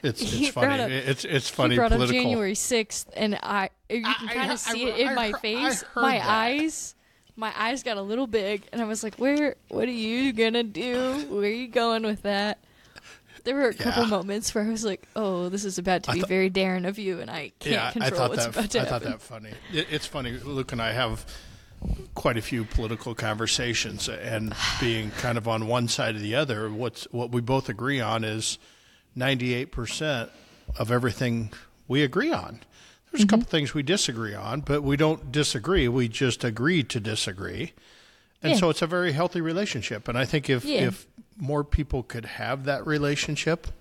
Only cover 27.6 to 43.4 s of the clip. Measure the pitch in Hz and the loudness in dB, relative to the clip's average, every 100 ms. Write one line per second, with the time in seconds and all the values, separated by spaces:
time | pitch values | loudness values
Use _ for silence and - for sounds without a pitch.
27.6 | - 101 123 139 110 113 110 110 110 - | 0 -4 -2 0 0 0 0 -2 -4 -6
28.6 | - - _ _ _ 123 131 135 123 120 | -12 -20 _ _ _ -2 0 2 0 0
29.6 | 135 - 117 - 156 131 113 - - - | -2 -6 -6 -4 -2 -2 -4 -12 -20 -20
30.6 | - - 113 123 120 - 123 117 110 - | -10 -4 2 2 2 0 0 0 -2 -10
31.6 | - _ - 131 143 170 302 302 - 117 | -20 _ 0 2 2 2 0 0 -4 -14
32.6 | - - - - _ 302 202 220 240 165 | -20 -20 -20 -20 _ 4 6 6 4 0
33.6 | 139 151 135 202 - 120 110 101 104 135 | 2 0 0 2 2 -2 -4 -4 -4 -4
34.6 | 139 143 139 143 156 160 139 135 143 117 | 0 0 2 4 4 2 0 0 2 0
35.6 | 107 190 123 127 120 110 131 - 123 110 | 2 4 4 4 2 2 0 2 -2 2
36.6 | 139 180 117 123 107 107 - 95 90 92 | 2 2 0 -2 -2 -2 -4 -6 -8 -6
37.6 | 160 - - - - _ _ _ 320 254 | -8 -12 -20 -20 -20 _ _ _ 2 4
38.6 | 175 151 165 180 175 143 175 180 160 170 | 4 2 0 2 2 2 0 0 0 0
39.6 | 208 127 - 107 - 120 131 156 139 131 | -2 -4 -4 -6 -2 0 2 0 2 0
40.6 | 285 262 127 98 - - - - 139 147 | 2 2 2 -2 -12 -20 -20 -8 -2 0
41.6 | 143 - 139 139 117 120 113 - 113 135 | 2 0 0 -4 -4 -8 -8 -8 -4 -2
42.6 | 135 135 127 151 143 143 - 147 | -2 -2 0 0 2 0 -2 0